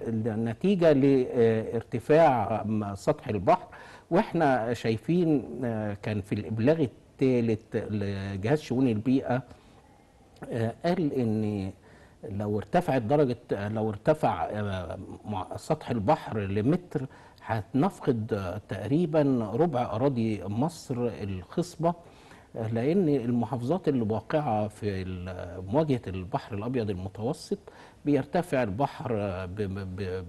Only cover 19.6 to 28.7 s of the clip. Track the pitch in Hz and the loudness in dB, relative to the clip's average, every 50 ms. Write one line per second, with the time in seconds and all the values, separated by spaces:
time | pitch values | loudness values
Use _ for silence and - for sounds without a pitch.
19.6 | 165 175 143 120 - - 104 110 127 143 135 117 113 110 107 98 87 95 101 113 | 2 2 2 0 -2 -2 0 0 0 2 2 2 0 0 0 -2 -4 -4 -2 0
20.6 | 135 165 - - - - 131 120 120 120 101 - 104 98 95 92 90 - - 175 | -2 -2 -2 -6 -8 -6 -4 -2 -2 -4 -4 -4 -6 -6 -6 -6 -8 -6 -4 -4
21.6 | 170 - - - 156 170 170 - - - - - - - - - - - - - | -4 -4 -2 -2 0 0 0 -2 -8 -20 -20 -20 -20 -20 -20 -20 -20 -14 -8 -6
22.6 | 117 110 113 117 117 143 170 202 185 151 143 135 110 120 120 120 113 110 139 117 | -4 -2 -2 0 2 2 2 4 4 4 2 2 2 0 0 0 0 -2 -2 -4
23.6 | 120 127 165 190 - 160 139 127 113 101 110 104 - - - 156 147 139 110 107 | -2 -2 -2 0 0 0 2 2 2 0 -2 -2 -2 -2 -2 0 0 0 0 0
24.6 | 107 104 - - 113 104 98 95 92 92 92 90 90 92 90 92 90 87 87 90 | 0 -2 -4 -6 -4 -4 -4 -4 -4 -6 -6 -8 -8 -8 -10 -10 -10 -10 -10 -10
25.6 | 92 92 104 151 165 147 131 117 - 98 92 95 92 92 131 135 - - 117 101 | -4 0 2 2 2 2 0 -2 -2 -6 -6 -6 -6 -4 -4 -6 -4 -6 -6 -6
26.6 | 107 120 131 123 107 104 98 90 92 95 - - 110 123 165 - - - 208 202 | -4 -2 -2 -2 -2 -2 -2 -4 -6 -8 -6 -4 -4 -4 -4 -4 -6 -6 -6 -6
27.6 | - - - - - - - - - 151 143 135 127 - - 180 165 - 151 131 | -8 -12 -20 -20 -20 -20 -18 -6 0 2 2 2 2 0 -2 -2 0 0 0 0
28.6 | 123 104 | 0 0